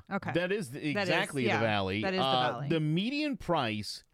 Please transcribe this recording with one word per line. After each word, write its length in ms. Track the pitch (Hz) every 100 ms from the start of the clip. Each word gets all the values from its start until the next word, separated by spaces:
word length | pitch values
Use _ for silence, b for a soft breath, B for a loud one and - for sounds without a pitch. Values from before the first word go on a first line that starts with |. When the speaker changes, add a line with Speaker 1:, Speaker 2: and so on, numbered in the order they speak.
| -
Speaker 1:
Okay. 200 | 196 -
Speaker 2:
That 200 | 165 180
is 180 | 208 147
the, 220 | 135 151
Speaker 1:
That 100 | 202
is, 60 | 190
Speaker 2:
exactly 360 | 170 196 143 127
Speaker 1:
yeah, 140 | 165
Speaker 2:
the 60 | 113
valley. 360 | 104 95 98
Speaker 1:
that 100 | 190
is 60 | 185
the 40 | 135
Speaker 2:
Uh, 260 | 131 123
Speaker 1:
valley. 140 | 120 139
Speaker 2:
the 100 | 165
median 560 | 151 160 214 285 302 254
price 680 | - 165 120 107 101 - -